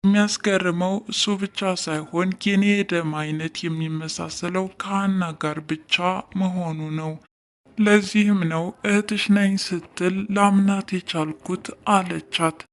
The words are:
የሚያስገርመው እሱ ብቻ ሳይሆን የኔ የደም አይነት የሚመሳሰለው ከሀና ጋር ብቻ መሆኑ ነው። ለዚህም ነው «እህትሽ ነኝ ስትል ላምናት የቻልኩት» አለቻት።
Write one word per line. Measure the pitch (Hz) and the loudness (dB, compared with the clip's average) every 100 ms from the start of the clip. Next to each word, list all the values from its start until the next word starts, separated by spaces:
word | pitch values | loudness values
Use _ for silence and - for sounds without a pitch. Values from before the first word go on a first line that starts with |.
የሚያስገርመው | 196 208 208 - 208 196 180 175 180 202 - | 4 4 2 0 0 2 2 0 0 -2 -4
እሱ | 220 - 202 | -2 0 -2
ብቻ | 196 - 196 180 | -4 -4 -2 -2
ሳይሆን | - 156 151 165 185 185 | -4 -4 -2 -2 0 0
የኔ | 208 196 202 | 2 4 4
የደም | 202 196 175 160 | 4 2 0 -2
አይነት | 151 151 156 160 - | -4 -4 -4 -6 -6
የሚመሳሰለው | 170 160 160 160 160 - 160 - 175 185 190 - | -6 -4 -4 -4 -6 -8 -8 -6 -4 -2 -4 -8
ከሀና | - 196 196 190 175 151 | -4 0 0 0 -2 -4
ጋር | 156 151 | -6 -6
ብቻ | 151 156 - - 180 190 - | -6 -8 -2 -2 0 -2 -6
መሆኑ | 190 185 180 170 156 156 | -2 -2 -2 -4 -6 -6
ነው። | 156 160 156 _ _ _ _ _ - | -6 -6 -10 _ _ _ _ _ 0
ለዚህም | 208 208 190 214 208 196 165 | 4 4 4 2 4 2 0
ነው | 160 175 - | -2 -4 -4
«እህትሽ | 208 202 208 208 - | 0 2 2 -4 2
ነኝ | 202 196 196 | 4 4 0
ስትል | - 175 - - 180 190 202 | -2 -6 -6 -2 -2 0 -2
ላምናት | 202 202 196 196 196 190 | 4 4 6 4 2 -2
የቻልኩት» | 185 - 165 156 151 - 180 - - - | -6 -4 -4 -4 -6 -8 -8 -8 -8 2
አለቻት። | 202 180 165 - - 165 156 - | 2 2 -6 -6 -2 -2 -2 -18